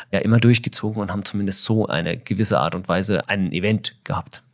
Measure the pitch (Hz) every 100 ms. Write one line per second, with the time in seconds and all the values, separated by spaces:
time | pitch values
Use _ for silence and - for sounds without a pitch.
0 | - 95 110 113 117 120 - - 107 107
1 | 101 101 98 101 98 - - 110 - 80
2 | 82 85 - 95 - 71 78 90 - 87
3 | 101 95 - 98 92 90 101 107 - -
4 | - 95 - - _